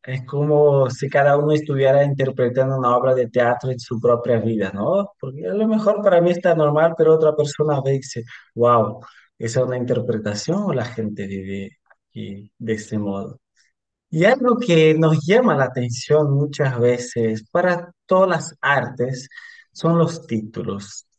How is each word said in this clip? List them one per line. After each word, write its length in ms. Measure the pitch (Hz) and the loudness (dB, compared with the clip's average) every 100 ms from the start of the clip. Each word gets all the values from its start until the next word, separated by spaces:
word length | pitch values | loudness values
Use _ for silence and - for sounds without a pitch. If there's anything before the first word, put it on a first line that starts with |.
Es 220 | - 131 | -8 -10
como 640 | - 143 147 147 147 139 131 | -6 -4 2 4 4 4 2
si 180 | 123 139 | -2 -2
cada 280 | 143 143 143 | 2 4 4
uno 160 | 151 | 2
estuviera 520 | 151 151 135 135 139 | 0 0 0 4 4
interpretando 760 | 143 135 131 127 120 123 131 135 | 2 0 -2 0 0 0 0 0
una 180 | 127 120 | 2 2
obra 180 | 131 | 2
de 140 | 127 117 | 0 0
teatro 420 | 123 120 120 131 | 0 0 0 -4
en 80 | 123 | -8
su 200 | - 113 | -8 -4
propia 380 | 120 117 131 117 | -2 -2 0 0
vida, 320 | 110 110 95 | 0 -2 -4
¿no? 400 | 98 120 190 196 _ | -4 -2 -2 -4 _
Porque 260 | 135 139 180 | -14 -10 -6
a 40 | |
lo 120 | 202 220 | -2 0
mejor 340 | 214 202 208 | 0 0 2
para 180 | 202 175 | 2 4
mí 100 | 175 | 2
está 240 | 175 180 | 2 2
normal, 400 | 160 147 151 165 165 | 2 2 2 0 2
pero 180 | 160 | 4
otra 200 | 160 156 | 4 4
persona 460 | 151 147 - 151 139 | 2 -4 -2 -2 0
ve 100 | 135 | -2
y 20 | 139 | -4
dice, 260 | - 120 113 - _ | -4 -12 -12 -20 _
"Wow, 460 | 113 120 120 101 - - - _ _ | 0 4 4 2 -6 -18 -20 _ _
esa 220 | 113 131 | -4 -2
es 60 | 127 | -2
una 100 | 123 | -4
interpretación 880 | 123 120 113 110 107 104 - 190 | -2 -2 -2 -4 -4 -6 -4 -4
o 100 | 202 | -2
la 120 | 135 | -4
gente 420 | 113 - 107 104 98 | -6 -6 -8 -8 -10
vive 520 | 98 95 98 98 _ _ _ _ | -10 -8 -10 -10 _ _ _ _
aquí 440 | 107 107 101 104 _ | -16 -14 -14 -20 _
de 140 | 113 | -6
ese 240 | 110 - 107 | -6 -4 -6
modo". 420 | 101 98 113 - _ _ _ _ _ _ _ | -6 -6 -10 -16 _ _ _ _ _ _ _
Y 140 | 160 | 0
algo 340 | 190 262 247 233 | 2 2 2 0
que 360 | - 165 156 | 2 4 6
nos 320 | 156 160 156 147 | 4 2 2 2
llama 300 | 226 240 139 | 2 4 0
la 80 | 127 | 0
atención 680 | - 123 120 - 151 147 | -2 -6 -6 0 2 2
muchas 440 | 139 147 143 135 120 | 0 -2 -2 -2 2
veces 640 | 123 123 - 120 113 110 - | 0 0 -4 -4 -2 -4 -4
para 420 | 175 180 175 175 _ _ | 0 0 -2 -6 _ _
todas 220 | 185 190 | 2 4
las 260 | 160 - - | 0 -6 -6
artes 680 | 139 139 113 - 123 143 - - - - _ | 0 0 -2 -6 -6 -6 -14 -20 -20 -20 _
son 260 | - 165 170 | -4 0 2
los 280 | 156 - - | 0 -2 -6
títulos. 800 | 113 107 101 98 101 101 - _ | -6 -6 -10 -8 -10 -12 -20 _